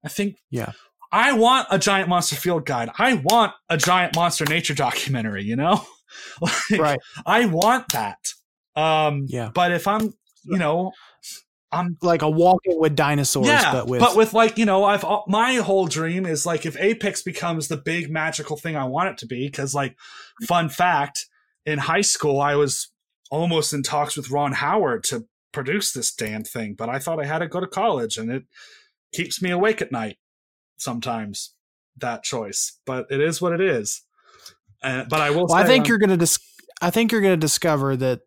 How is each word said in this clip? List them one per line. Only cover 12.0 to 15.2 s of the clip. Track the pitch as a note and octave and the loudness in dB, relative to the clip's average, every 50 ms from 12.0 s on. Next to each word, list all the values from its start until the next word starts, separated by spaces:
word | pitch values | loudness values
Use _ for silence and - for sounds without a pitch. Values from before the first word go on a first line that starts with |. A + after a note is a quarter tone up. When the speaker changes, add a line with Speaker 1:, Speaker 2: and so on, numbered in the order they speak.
Speaker 2:
Like | - F3 E3+ D#3+ | 2 2 2 4
a | D3+ D3+ | 2 2
Walking | D#3 D#3+ E3+ F3+ F#3 F3+ _ F#3+ F3 D#3+ | 2 4 6 6 6 4 _ 0 2 2
with | D#3+ D#3 D3+ | 2 2 2
Dinosaurs, | C#3 D#3 D3 D3 C#3+ C#3 C3 - C#3+ - C4+ | 2 2 2 2 0 0 0 0 2 2 4
Speaker 1:
Yeah, | D4 D4 A3 D#3+ C3+ | 4 4 4 2 2
Speaker 2:
but | B2+ A2+ A#2+ | 0 -2 -2
with | B2+ B2 | 2 4
Speaker 1:
but | E3 A#3+ F#3 | 4 6 6
with, | G#3 A3 A3 G#3 | 6 4 4 6
like, | A3 A3+ A3 A3 - | 4 4 4 4 2
you | A3+ | 2
know, | G#3 F#3+ F#3+ G3+ | 4 4 4 4
I've, | G3+ G#3 G3 - | 4 2 2 0
uh, | E3 C3 - | 0 -2 -2